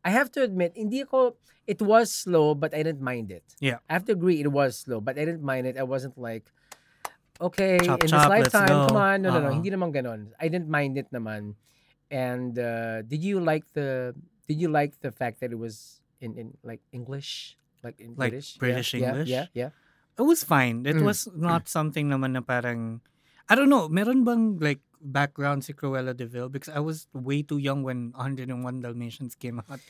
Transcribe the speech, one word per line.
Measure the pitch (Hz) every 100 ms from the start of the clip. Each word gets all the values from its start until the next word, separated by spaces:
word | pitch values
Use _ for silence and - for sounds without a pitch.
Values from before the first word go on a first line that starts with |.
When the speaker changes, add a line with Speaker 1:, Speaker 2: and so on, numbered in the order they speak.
| 170
Speaker 1:
I | 220
have | 277 -
to |
admit, | 254 185 175 220
hindi | 214 254
ako, | 277 262 254 240 _ _ -
it | 190
was | 202 220 226
slow, | - - 170 151 151
but | 156
I | 156
didn't | 156 147
mind | 131 123 107
it. | 87 _ -
Speaker 2:
Yeah. | 139 120 _
Speaker 1:
I |
have | 165 190
to | 202
agree, | 175 165
it | 147
was | 139 139 120
slow, | - 117
but | 107 131
I | 156
didn't | 170
mind | 143 131 127
it. | 131
I |
wasn't | 131 131 131 127
like, | 117 113 - _ _ - _ _ - - _ _
"Okay, | 175 175 190 180
Speaker 2:
Chop, | 175 131
Speaker 1:
in | 160
Speaker 2:
chop, | 156 147
Speaker 1:
this |
Speaker 2:
let's | 202 220 -
Speaker 1:
lifetime, | 135
Speaker 2:
go. | 147 139
Speaker 1:
come | 214
on." | 196 196
No, | 190 170
no, |
no. | 143
Speaker 2:
Uh-uh. | 139
Speaker 1:
Hindi | 180 190
naman | 175
ganon. | 143 123 110 104 -
I | 160
didn't | 180 156
mind | 156 143 135
it | -
naman. | 127 110 107 104 104 _ _ _ _ _
And, | 135 127 123 127 120
uh, | 120 117 113 113
did | 110 151
you | 185 196
like | 170 156 - -
the, | 139 131 123 131 - _ -
did | 156
you | 170
like | 151 147 -
the | 135
fact | - 123 113 123
that |
it | 117
was | 113 107 - - _ _
in, | 120 113
in, | 113 -
like, | 120 113 _
English? | 123 123 139 143 - - - _ _
Like, | 120 -
in | 117 120
Speaker 2:
Like | 127
Speaker 1:
British? | 123 143 -
Speaker 2:
British | 127 123 120
Speaker 1:
Yeah, | 123
yeah, | 127
Speaker 2:
English? | 131 151
Speaker 1:
yeah, | 127 160
yeah. | 120 127 - _ _ _ -
Speaker 2:
It | 277
was | 330
fine. | - 139 127 117 131
It | 160
Speaker 1:
Mm. | 196
Speaker 2:
was | 202 226
not | 180 170 170 -
something | 160 156 156 147
naman | 135 131 127
na |
parang, | 120 123 120 117 113 113 _ _ _ _ -
I | 226
don't | 277
know, | 277 160
meron | 165 214 269 240
bang, | 233 220 190
like, | 151 143 _ _
background | 147 139 143 143 143 143
si | 135
Cruella | 143 143 131 127 123
de | 120
Vil | 123 127
because | 135 147
I | 151
was | 151 160 - 139
way | 127 143
too | 143 147
young | 139 139
when | 131 123 120 127
Hundred | 131 135 127
and | 123
one | 127 127
Dalmatians | 120 117 120 110 127 -
came | 123 120
out | - 135 -